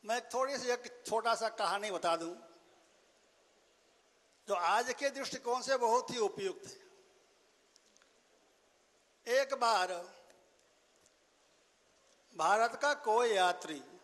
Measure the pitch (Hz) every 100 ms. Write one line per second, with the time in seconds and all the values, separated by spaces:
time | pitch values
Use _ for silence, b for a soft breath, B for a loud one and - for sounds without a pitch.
0 | 208 240 240 247 262 277 247 247 233 -
1 | - 220 226 233 220 - 196 196 214 180
2 | 175 165 165 175 - - _ _ _ _
3 | _ _ _ _ _ _ _ _ _ _
4 | _ _ _ _ - 190 170 208 247 240
5 | 277 269 269 254 240 247 247 269 233 240
6 | 247 254 208 - 190 170 - - - -
7 | _ _ _ _ _ _ _ _ _ _
8 | _ _ _ _ _ _ _ _ _ _
9 | _ _ - 254 269 262 233 208 180 175
10 | 175 - - - _ _ _ _ _ _
11 | _ _ _ _ _ _ _ _ _ _
12 | _ _ _ 180 160 208 233 233 285 285
13 | 226 226 240 202 180 175 - 147 127 -